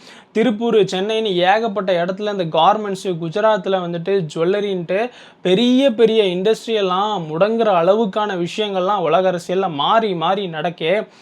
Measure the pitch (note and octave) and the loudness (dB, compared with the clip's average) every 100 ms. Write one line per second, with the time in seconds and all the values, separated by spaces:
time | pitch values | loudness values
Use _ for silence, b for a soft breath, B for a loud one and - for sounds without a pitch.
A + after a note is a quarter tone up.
0 | B B B G#3+ B3 G#3 A#3 A3+ F#3+ F#3 | B B B 0 0 0 0 2 2 0
1 | G#3 A3 A3 F3 F3+ A3 A3+ G3+ F#3+ E3+ | -2 -2 -2 0 2 2 0 -4 -2 -2
2 | F3+ F#3+ G#3 G3+ D#3+ D#3+ F3 G#3+ G#3 F#3+ | -2 -4 -6 -4 -2 2 4 2 -2 -6
3 | G3 E3 E3 G#3 A3 G#3 G3+ F#3+ F3 E3+ | -6 -6 -4 0 2 2 0 -2 -2 -6
4 | F3 G3 D#3 E3 E3+ G#3 G#3 F#3 E3 F#3+ | -2 -2 -2 -2 0 0 -2 -6 -4 -4
5 | B3 B B B F3+ F#3+ B3 B3+ C#4 A3 | -4 B B B 0 2 4 4 2 4
6 | A3 A3 G3 F3 G3+ A3 A#3 G#3+ F#3+ F3+ | 4 4 2 0 0 0 -2 -2 0 0
7 | G#3+ G3+ D#3 D#3+ G#3 A3+ A3 F3 E3+ G#3+ | -2 -4 -4 0 2 2 2 4 4 2
8 | G#3+ G#3+ G#3 F#3 F3 - G#3 F#3 F#3 G#3 | 2 -2 -2 -2 -4 -4 -4 -2 0 0
9 | D#3 F3 F#3 F3 F3 F3+ F#3+ C#3+ D#3+ A3+ | 2 2 2 -2 -4 -2 -2 -2 2 2
10 | A3 F3 E3 G3 F#3 D#3+ E3+ E3 D#3+ G3+ | 2 -2 -2 -2 -4 -6 -6 -4 -2 -2
11 | - B | -4 B